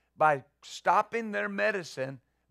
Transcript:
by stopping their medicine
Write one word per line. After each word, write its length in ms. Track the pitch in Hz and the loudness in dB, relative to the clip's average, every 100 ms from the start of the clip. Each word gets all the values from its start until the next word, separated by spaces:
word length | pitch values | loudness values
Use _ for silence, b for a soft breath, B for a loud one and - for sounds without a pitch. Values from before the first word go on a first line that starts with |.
| _ - | _ 2
by 260 | 156 139 - _ | 4 2 -4 _
stopping 680 | - - 185 190 214 233 220 | -18 -4 2 2 2 -4 -4
their 160 | 202 208 | -4 -4
medicine 720 | 196 208 202 151 131 135 135 _ _ _ | 0 0 0 -6 -8 -8 -8 _ _ _